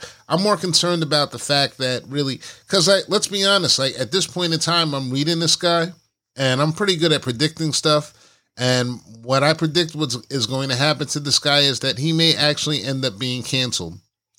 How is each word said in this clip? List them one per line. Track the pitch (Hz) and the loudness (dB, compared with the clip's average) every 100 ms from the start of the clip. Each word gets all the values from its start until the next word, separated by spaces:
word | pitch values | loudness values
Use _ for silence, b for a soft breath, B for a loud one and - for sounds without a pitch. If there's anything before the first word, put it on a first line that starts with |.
| B B - | B B -4
I'm | 165 | -2
more | 202 196 | 0 0
concerned | 185 156 175 175 | 0 0 2 0
about | 151 147 143 | 0 0 0
the | 120 | -4
fact | - 143 135 - | -2 0 0 -2
that | 131 123 - | -4 -4 -4
really, | 143 139 127 B B _ | -4 -2 -4 B B _
'cause | 196 175 | 2 4
I, | 196 170 | 4 2
let's | 196 - | -2 -2
be | 196 | 0
honest, | 196 196 165 - | 2 4 4 2
like, | 131 123 | 0 -2
at | 127 | -2
this | 180 - | -2 -2
point | - 175 | -2 -2
in | 165 | 0
time, | 165 170 165 | 0 0 0
I'm | 139 131 | -2 -2
reading | 131 147 170 | -2 0 0
this | 165 | 2
guy | - 175 170 170 180 _ _ _ - | 2 2 2 0 -6 _ _ _ -2
and | 135 127 | 0 2
I'm | 151 | 2
pretty | 165 202 180 | 2 0 2
good | 165 | 2
at | 147 | 2
predicting | - 117 151 156 160 | 0 -2 -2 0 -2
stuff. | 131 160 151 147 b b b b - | 0 2 2 0 b b b b -2
And | 127 127 123 123 - 113 | 2 2 0 -6 -14 -20
what | 117 135 | -2 2
I | 143 | 2
predict | 160 165 151 160 | 2 0 0 -2
was, | 151 151 120 - | -2 -4 -4 -6
is | 139 107 | -4 -2
going | 131 135 | -2 -2
to | |
happen | 123 147 151 147 | 0 2 0 -2
to | 147 | -4
this | 143 - | -2 -2
guy | 147 143 | 2 2
is | 143 123 | 2 0
that | 135 117 | -4 -2
he | 151 | 0
may | 160 165 | 2 2
actually | 113 147 147 - 147 | 2 0 0 -2 -4
end | 107 135 | -4 -4
up | 131 98 | -4 -4
being | 127 123 | -6 -4
canceled. | 113 131 127 - 85 92 _ _ _ | -4 -4 -2 -4 -8 -12 _ _ _